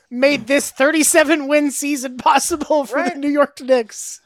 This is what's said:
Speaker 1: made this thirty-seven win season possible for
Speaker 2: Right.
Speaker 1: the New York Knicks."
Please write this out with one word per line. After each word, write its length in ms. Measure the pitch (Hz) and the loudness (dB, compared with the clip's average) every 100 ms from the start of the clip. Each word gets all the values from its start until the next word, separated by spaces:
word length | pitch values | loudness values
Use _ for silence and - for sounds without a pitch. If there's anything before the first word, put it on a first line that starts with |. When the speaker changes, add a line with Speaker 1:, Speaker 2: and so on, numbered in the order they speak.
| _ | _
Speaker 1:
made 360 | 240 277 285 202 | 0 2 0 0
this 240 | 277 - | 0 0
thirty-seven 760 | - 277 320 294 330 294 320 277 | 0 2 2 2 4 4 2 2
win 240 | 302 294 | 2 2
season 460 | - 285 294 254 254 | -2 -4 -4 -6 -2
possible 720 | 320 269 - 339 - 285 262 | 0 2 0 -4 0 0 0
for 100 | 269 | -4
Speaker 2:
Right. 160 | 349 | -4
Speaker 1:
the 60 | 294 | -4
New 80 | 285 | -2
York 320 | 285 269 - | 0 0 -2
Knicks." 600 | 254 254 220 - - - | 0 0 0 -10 -16 -16